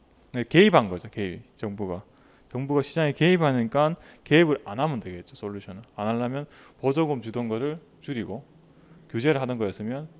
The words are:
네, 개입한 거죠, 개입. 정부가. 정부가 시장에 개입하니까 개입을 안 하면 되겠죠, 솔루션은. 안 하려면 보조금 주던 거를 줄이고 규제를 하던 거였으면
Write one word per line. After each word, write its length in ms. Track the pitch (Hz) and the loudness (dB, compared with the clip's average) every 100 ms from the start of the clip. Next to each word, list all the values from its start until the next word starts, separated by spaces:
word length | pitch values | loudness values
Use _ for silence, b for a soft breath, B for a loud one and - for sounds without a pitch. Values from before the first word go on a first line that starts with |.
| _ _ _ | _ _ _
네, 100 | 127 120 | -6 2
개입한 420 | 156 208 175 107 | 6 8 6 4
거죠, 200 | 90 113 | -2 -8
개입. 480 | - 98 85 - _ | -6 -6 -6 -14 _
정부가. 460 | 110 101 98 90 - b b b b | -8 -6 -6 -6 -10 b b b b
정부가 300 | 123 139 147 | -8 0 0
시장에 320 | 139 - 156 | 0 0 0
개입하니까 840 | 135 156 185 156 131 113 139 151 170 B B | 2 4 4 4 2 0 2 0 0 B B
개입을 380 | - 147 170 143 - | 2 4 6 2 -4
안 140 | 104 | -4
하면 200 | 151 131 | -2 -2
되겠죠, 360 | 92 90 - - | -8 -12 -14 -12
솔루션은. 460 | 104 101 98 92 113 - | -10 -10 -12 -16 -14 -6
안 120 | 107 | -2
하려면 380 | 117 120 135 147 B B B | -2 -2 -6 -10 B B B
보조금 420 | 131 139 160 139 | -2 0 0 -2
주던 260 | 113 113 120 | -6 -6 -4
거를 320 | 110 139 160 - _ | -4 -4 -8 -14 _
줄이고 440 | - 127 90 107 - - _ B B B B | -10 -8 -6 -10 -14 -20 _ B B B B
규제를 320 | 113 135 139 | -2 0 2
하던 160 | 127 123 | 0 -2
거였으면 520 | 104 - 110 131 156 | -4 -4 -8 -8 -10